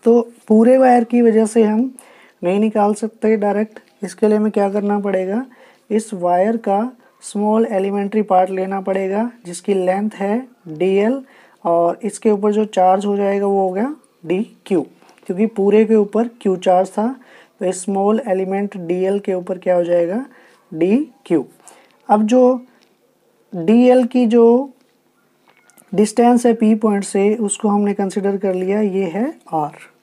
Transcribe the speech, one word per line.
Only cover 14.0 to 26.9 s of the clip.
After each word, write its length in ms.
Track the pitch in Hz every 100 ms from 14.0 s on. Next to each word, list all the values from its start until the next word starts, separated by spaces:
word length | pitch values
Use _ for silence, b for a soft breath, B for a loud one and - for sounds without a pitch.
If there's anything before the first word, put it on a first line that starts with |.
| _ _ 160
डीक्यू, 600 | 185 233 _ - 185 - _ b b _
क्योंकि 180 | 180 220
पूरे 380 | 220 196 208 220
के 100 | 220
ऊपर 320 | 208 208 240 -
Q 140 | 208 185
charge 320 | 185 180 185
था, 180 | - 220 254 b b b _
तो 60 | 185
इस 180 | 185
small 380 | - 196 202 220 254
element 500 | 185 190 196 202 196
डीएल 420 | 165 180 185 202
के 140 | 196
ऊपर 240 | 185 180 180
क्या 180 | 180 180
हो 80 |
जाएगा? 420 | 170 175 170 202 269 b b b _
डीक्यू। 760 | 156 175 226 311 _ - 170 127 _ b b b b _
अब 160 | 208 214
जो 400 | 247 254 254 247 b b _ _ _ _ _ _
डीएल 520 | 185 165 226 247 247 247
की 200 | 254 240
जो 460 | 240 233 240 277 - _ _ _ _ _ _ _ _ _ _ _
distance 540 | 185 214 - 240 240 240
है 80 |
पी 200 | 233 214 220
point 280 | 214